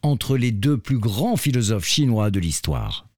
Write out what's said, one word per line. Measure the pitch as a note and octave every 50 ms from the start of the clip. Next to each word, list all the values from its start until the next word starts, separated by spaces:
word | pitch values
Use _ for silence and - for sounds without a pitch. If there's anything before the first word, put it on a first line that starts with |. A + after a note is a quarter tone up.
entre | - D3 C#3+ A#2 - - C3+
les | B2+ A#2+ B2
deux | A2 G2 G2 C#3+ D3
plus | A2+ - - C3+ A#2+
grands | G#2 A#2+ G2 A2 D#3+ A#3+ A3+
philosophes | - - D3+ B2+ B2 A2+ G2+ A2+ G2 E2
chinois | - - D#3 D3 B2+ A#2 G#2+ G#2 G#2
de | G2 G2
l'histoire. | E2+ E2 D2 - - D#2+ D2 A#1+ A1+ G1+ G#1 - - - _